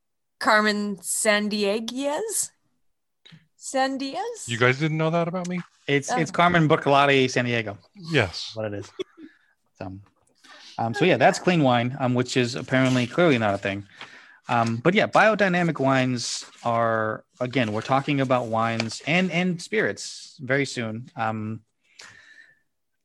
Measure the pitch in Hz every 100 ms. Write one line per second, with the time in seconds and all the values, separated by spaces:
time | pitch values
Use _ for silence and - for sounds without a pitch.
0 | _ _ _ _ 214 214 214 208 208 190
1 | - - 214 208 208 208 202 214 226 247
2 | 285 311 440 - - _ _ _ _ _
3 | _ _ _ 165 _ _ - 262 269 269
4 | 269 320 453 453 - 117 123 131 156 156
5 | 160 170 170 180 175 180 - _ - 143
6 | 139 247 - - 175 175 151 156 143 139
7 | 143 135 131 127 123 120 107 113 _ 202
8 | 165 151 95 - - 110 107 101 98 -
9 | - - 302 _ _ _ _ - 98 98
10 | 101 _ _ _ - - - - 117 113
11 | 185 123 165 180 - 175 135 120 120 139
12 | 127 123 127 131 120 139 - 131 131 127
13 | 120 - 175 123 107 98 101 98 101 -
14 | - - - - - 120 117 117 165 202
15 | 110 156 208 208 196 175 170 143 135 131
16 | 127 123 - - - - 120 117 117 113
17 | 110 107 - - 127 131 110 107 - 135
18 | 135 139 131 127 117 113 113 113 117 -
19 | - 170 185 165 185 175 - 214 131 98
20 | - - - - 127 139 135 131 113 110
21 | 131 131 110 110 107 110 - _ _ -
22 | - - - - - _ _ _ _ _